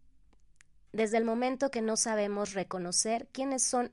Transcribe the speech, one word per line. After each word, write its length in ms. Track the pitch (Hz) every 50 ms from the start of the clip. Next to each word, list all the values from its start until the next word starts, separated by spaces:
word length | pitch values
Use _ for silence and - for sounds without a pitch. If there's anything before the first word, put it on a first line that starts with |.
| - - - - - - - - - - - - - - - - - -
desde 280 | - 208 226 208 226 226
el 60 | 233
momento 460 | 226 226 240 247 254 262 254 277 277
que 100 | 269 233
no 160 | 220 220 220
sabemos 580 | 214 - 233 220 214 202 202 202 202 208 202 202
reconocer 720 | 196 180 - 190 185 175 180 180 - - 220 226 233 - -
quiénes 320 | - 262 269 277 262 247
son 260 | - - 262 247 247 -